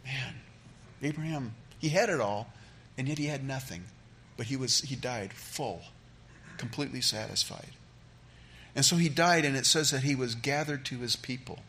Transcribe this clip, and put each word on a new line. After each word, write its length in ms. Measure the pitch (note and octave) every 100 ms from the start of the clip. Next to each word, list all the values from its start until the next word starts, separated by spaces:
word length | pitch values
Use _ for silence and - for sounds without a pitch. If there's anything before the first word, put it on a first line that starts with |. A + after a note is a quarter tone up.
Man, 300 | C3 C3+ B2+ - - - - - - -
Abraham, 520 | C#3+ D3+ D#3 D3+ A#2+ A2 - -
he 120 | D3+
had 200 | E3+ A3+
it 100 | D#3+
all, 320 | G2+ G#2 A#2 - - - - -
and 100 | C3
yet 100 | D3+
he 80 | D3
had 180 | C#3+
nothing. 400 | C3+ C3+ - F2 F2+ - - - - -
But 100 | A2+
he 100 | C3+
was, 240 | B2+ -
he 160 | B2+ C3
died 360 | B2 A#2+ F#2+
full, 500 | - - - B2+ E2+ - - - - - - - -
completely 460 | A#2 A2+ C#3+ B2+
satisfied. 680 | A#2+ G#2+ A2 G2+ - - - - - - - - - - - - -
And 100 | C3+
so 120 | C#3 F3
he 120 | E3+
died, 360 | C3+ F3 E3+
and 120 | D3+ C3+
it 100 | B2+
says 260 | E3 C#3+
that 100 | C#3
he 140 | C#3 C3+
was 180 | B2+
gathered 500 | A#2 B2+ C#3+ D3+ C#3+ C3
to 120 | B2+
his 160 | A#2+
people. 460 | - - B2+ - -